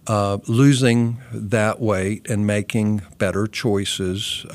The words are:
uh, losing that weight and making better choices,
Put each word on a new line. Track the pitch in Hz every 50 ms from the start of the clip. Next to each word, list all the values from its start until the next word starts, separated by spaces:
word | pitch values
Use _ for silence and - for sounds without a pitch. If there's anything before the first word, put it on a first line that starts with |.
| - -
uh, | 110 104 101 101 101 101 - -
losing | 117 117 135 143 139 123 135 123 117 120 117 117 117 117 - -
that | 120 113 107 101 113 110 107 110 104 -
weight | 127 107 101 92 92 98 107 104 - -
and | 120 101 104 104
making | 104 104 98 - - 117 107 107 107 104 90 - - -
better | - 95 90 98 104
choices, | 107 - - - 120 104 98 101 - - - 95 92 92 101 110 - - - - -